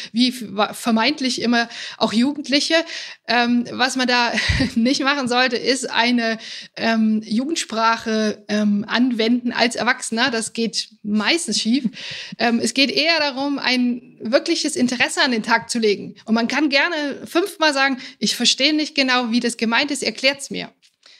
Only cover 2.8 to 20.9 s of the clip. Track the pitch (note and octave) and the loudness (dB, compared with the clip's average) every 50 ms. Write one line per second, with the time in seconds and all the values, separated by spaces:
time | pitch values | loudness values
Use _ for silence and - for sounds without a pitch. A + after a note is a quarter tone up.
2.8 | D#4+ D#4+ - - - - - - _ - A3+ A#3+ A#3+ A#3+ B3 A#3+ A#3 - G#3+ G#3 | 0 -2 -6 -12 -12 -14 -16 -12 _ 0 2 2 4 4 2 2 0 -2 -2 -2
3.8 | B3 C4 B3+ C4 B3+ A#3+ B3 B3 A#3+ A3+ - G#3 - - - - C4 - - A#3 | 0 0 0 0 0 2 2 2 2 0 0 0 0 0 2 2 0 0 0 2
4.8 | A3+ B3+ C#4+ - C#4 C4+ C#4+ C#4+ B3+ A#3 A#3+ B3 B3+ B3+ B3 - - - C4+ C4 | 2 2 2 2 0 0 0 0 0 0 2 2 2 2 0 0 0 0 0 0
5.8 | B3+ - - - A#3 A#3+ B3 A#3+ A3+ A3+ A3 A3 - - - - - - - - | -2 -2 0 2 2 2 2 2 2 0 -2 -4 -8 -12 -16 -16 -16 -14 -8 -4
6.8 | A3 A3+ A3+ A3 A3 A3 G#3+ G#3+ A3 A3+ A3 A3+ C4+ D4+ E4+ - - - A3 A3 | 0 0 2 2 2 2 2 0 -2 -2 -2 -2 0 -2 -2 -4 -6 -4 -2 0
7.8 | A3+ A3+ A3+ A3+ - A#3 A3 A3 G#3+ G#3+ G#3 - - - G#3 G#3 G#3+ G#3 G3+ G3+ | 2 2 0 0 -2 -2 0 0 0 0 -2 -4 -4 -2 0 2 2 2 2 0
8.8 | - - - A3+ B3 C4 A#3+ G#3+ A3 A#3 B3 A#3+ A#3+ A#3+ - - A#3 B3 - - | 0 0 0 2 2 2 2 2 2 2 2 0 0 -2 0 0 0 0 0 0
9.8 | G#3+ A#3 B3 B3 - - A3+ A3+ B3 C#4 A#3+ A3+ A3 - - - A3+ G#3+ - - | 0 0 -2 -2 -4 -4 -2 0 0 0 0 -2 -4 -4 -4 -4 -2 -2 -2 -4
10.8 | - - A3 _ - G#3 G#3 G#3+ G3+ A3+ D#4 E4 - A#3+ G3+ - - A3 A#3+ C#4+ | -6 -8 -10 _ -6 -2 -2 0 2 2 2 0 0 -2 -2 -2 0 0 0 0
11.8 | C4 G#3 - - - - - - - - - - A3+ A#3+ A#3 A#3 - G#3+ - C4+ | 0 -2 -6 -8 -14 -12 -12 -12 -14 -12 -4 0 0 2 2 2 0 0 2 2
12.8 | C#4 B3 - - D4 E4 E4+ D#4 D4 C#4+ B3+ C4 C#4 C#4+ C#4 C4 - A#3+ B3+ B3+ | 2 2 2 2 2 2 2 2 0 -2 -2 -2 -2 -2 -2 -2 0 0 2 2
13.8 | B3 B3 A#3+ A#3+ - - - - - A3 B3 - D#4+ E4 E4 D#4+ - D4 - - | 2 0 0 -4 -8 -14 -14 -10 -2 2 2 2 2 0 -2 -2 -2 -2 0 0
14.8 | B3 B3 B3+ B3 C4 D#4 - F#4 D#4 C4+ A#3+ A3 G#3 A#3 A#3 A3+ A#3+ - - A#3+ | 0 0 2 0 0 0 0 0 0 2 0 0 0 0 0 0 0 -2 -2 0
15.8 | A3 G#3 G3 - - - - - - A3+ A3 A3+ A#3 A#3 B3+ C#4 D4+ C#4 C4 C4+ | 2 2 2 0 -4 -10 -14 -10 -4 0 0 0 0 0 0 0 0 2 2 2
16.8 | D4+ F4 E4+ D4+ D4 C#4+ B3+ - - - - E4 F#4+ G4 - - D#4+ D#4 C#4 C4+ | 2 0 -2 -4 -4 -6 -6 -8 -8 -4 -2 0 0 -2 0 0 0 2 2 2
17.8 | C4+ C#4 C4+ C4 - - - - A3 G3+ - - A#3+ - - - C4 D4+ D#4 D4+ | 2 0 0 -4 -8 -14 -8 -4 -4 -4 -2 0 0 0 2 2 2 2 2 0
18.8 | D4+ D4 - C#4+ C4 C4 B3 B3+ B3+ A3+ A3+ A#3+ A#3+ A#3 A#3 - A#3 A3 A#3 A#3+ | -2 -2 0 0 2 2 2 2 2 0 0 0 0 -2 -2 -2 0 0 2 2
19.8 | D4 D4 D4 - - G3 A3 - - C4+ C#4 C#4 - - F#3+ F3+ E3+ - - _ | 0 0 -2 -4 -4 -6 -4 -2 0 0 0 -2 -6 -10 -8 -8 -8 -10 -14 _
20.8 | _ _ | _ _